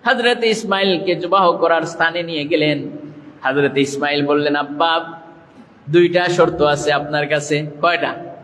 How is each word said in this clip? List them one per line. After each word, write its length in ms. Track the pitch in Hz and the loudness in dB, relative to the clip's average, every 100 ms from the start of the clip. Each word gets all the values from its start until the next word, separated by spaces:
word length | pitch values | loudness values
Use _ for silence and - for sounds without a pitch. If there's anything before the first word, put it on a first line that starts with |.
| 240 | 0
হযরত 360 | 247 240 240 | 0 0 2
ইসমাইলকে 680 | 226 220 202 196 196 170 185 | 0 0 -2 0 2 0 -2
জবাহ 380 | 165 175 196 175 | -4 2 4 4
করার 300 | 151 165 165 | 2 2 2
স্থানে 400 | 160 - 165 170 | 0 0 0 0
নিয়ে 220 | 170 160 | -6 -6
গেলেন। 460 | 147 160 151 143 - - - - - - | -2 0 0 -2 -6 -12 -16 -18 -20 -4
হযরত 360 | 135 143 139 139 | -2 2 2 2
ইসমাইল 480 | 139 143 143 147 143 | 0 -2 -2 0 0
বললেন, 300 | 147 147 147 | 0 2 -2
"আব্বা, 480 | 143 147 165 165 160 170 - - - - - - 139 | -4 -2 0 0 -4 -16 -20 -20 -20 -20 -20 -20 0
দুইটা 380 | 170 175 175 175 | 4 4 2 0
শর্ত 340 | - 165 - | 2 2 4
আছে 300 | 147 147 151 | 2 2 0
আপনার 340 | 143 - 147 147 | 0 0 -4 0
কাছে।" 400 | 151 147 147 151 - | -2 0 -4 -4 -2
কয়টা? 320 | 170 170 135 - - - | 0 0 -2 -6 -14 -16